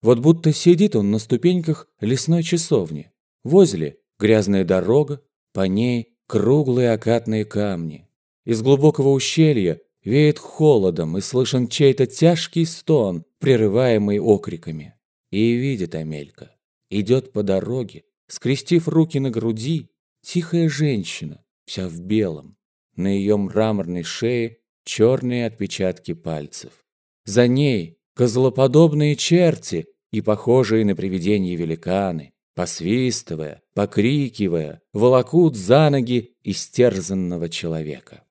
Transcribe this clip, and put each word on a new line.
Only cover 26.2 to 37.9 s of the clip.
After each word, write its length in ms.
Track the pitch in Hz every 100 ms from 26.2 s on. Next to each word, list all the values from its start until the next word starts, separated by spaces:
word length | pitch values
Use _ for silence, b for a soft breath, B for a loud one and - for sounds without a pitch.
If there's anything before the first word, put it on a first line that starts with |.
| 82 80 73 - - _ _ _ _ _
За 220 | - 104 123
ней 520 | 131 147 117 82 _ _
козлоподобные 1040 | - 123 120 131 127 135 143 165 147 147 147
черти 680 | - 170 175 156 - 85 80 _ _
и 80 | 107
похожие 640 | 104 104 - 123 110 110
на 100 | 104
привидения 640 | 87 95 92 85 104 92 87
великаны, 760 | 82 80 - 95 98 82 69 _ _
посвистывая, 1080 | - 90 - 85 117 127 120 - 80 78 - _
покрикивая, 1080 | - 101 - 110 147 135 - 98 85 76 80 _
волокут 640 | - 120 127 123 160 165 120
за 340 | 92 131 156
ноги 460 | 139 120 123 110 _
истерзанного 1040 | - 92 - - 123 95 85 95 90 87 82
человека. 720 | 82 85 80 76